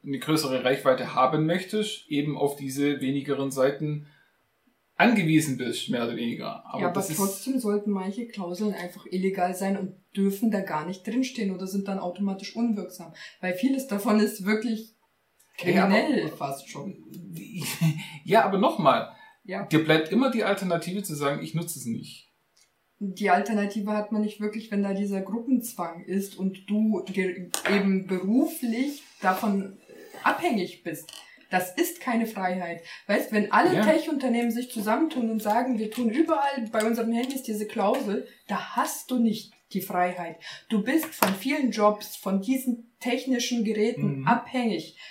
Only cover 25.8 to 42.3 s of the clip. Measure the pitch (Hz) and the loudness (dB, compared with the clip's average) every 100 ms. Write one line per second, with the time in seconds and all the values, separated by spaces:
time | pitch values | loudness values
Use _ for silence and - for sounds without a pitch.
25.8 | 170 165 - 196 196 - 190 - - 208 | -8 -8 -4 -4 -4 -4 -4 -4 -2 2
26.8 | 220 196 - 190 185 185 175 - - 202 | 2 2 -2 -2 -2 -2 -6 -4 0 2
27.8 | 196 190 180 185 190 247 311 - 240 226 | 4 2 0 -2 2 2 2 -2 -4 -2
28.8 | 285 - - - 185 190 214 196 196 - | -2 -6 -16 -2 0 2 2 0 -2 -12
29.8 | - - - - - - 349 214 180 - | -20 -20 -18 -2 0 2 2 0 -2 -6
30.8 | 175 151 - - - - - 185 180 - | -10 -10 -12 -20 -20 -20 -2 -2 0 -2
31.8 | 339 - 254 233 220 202 185 185 170 170 | -2 -2 -2 0 0 -2 -2 -2 -4 -8
32.8 | - - - 208 - 214 - 208 359 349 | -12 -10 0 0 2 0 4 6 6 6
33.8 | 214 320 330 277 254 233 233 233 254 220 | 6 4 2 0 2 2 0 -2 -4 -4
34.8 | 202 254 320 247 226 220 208 226 262 214 | 0 2 2 0 -2 0 2 2 2 0
35.8 | 214 247 226 254 330 311 277 262 220 226 | -2 0 0 4 4 4 2 -2 -4 0
36.8 | 226 233 220 233 262 269 - 208 208 220 | 0 0 0 0 -2 -4 -4 -4 -4 0
37.8 | 202 277 208 214 - - - 190 - 233 | 2 2 0 -2 -4 -14 -6 -6 -4 -2
38.8 | - - - 254 226 - - _ - 190 | -2 -4 -4 2 2 0 -8 _ -6 -6
39.8 | - 180 180 180 170 160 - - - 214 | -2 0 0 -2 -8 -10 -16 -14 -2 0
40.8 | 240 320 - - 196 196 262 302 247 214 | 2 0 0 0 0 2 -2 0 0 4
41.8 | 208 208 - - 190 | 4 2 -6 -8 -2